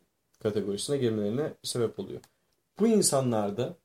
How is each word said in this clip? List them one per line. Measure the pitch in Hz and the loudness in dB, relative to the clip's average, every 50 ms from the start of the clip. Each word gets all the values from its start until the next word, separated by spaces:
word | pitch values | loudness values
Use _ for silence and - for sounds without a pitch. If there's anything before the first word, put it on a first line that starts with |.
| _ _ _ _ _ _ _ _ - | _ _ _ _ _ _ _ _ -4
kategorisine | 110 101 110 95 101 98 98 - - 143 143 | -2 -2 -2 -2 -2 -4 -4 -4 -4 -2 0
girmelerine | 127 117 110 107 104 101 110 131 151 156 151 _ - | 0 0 0 0 -2 -2 -2 -2 -4 -6 -8 _ -10
sebep | - - 123 117 143 - - | -8 -4 -2 -2 -2 -2 -6
oluyor. | - - - - - _ _ _ _ _ _ _ _ _ _ - | -10 -10 -10 -14 -14 _ _ _ _ _ _ _ _ _ _ 0
Bu | 196 233 | 2 4
insanlar | 226 208 180 - - 135 131 123 120 107 101 101 101 98 | 6 6 4 4 2 2 2 2 0 0 0 -2 -2 -4
da | 123 160 175 _ _ | -4 -4 -6 _ _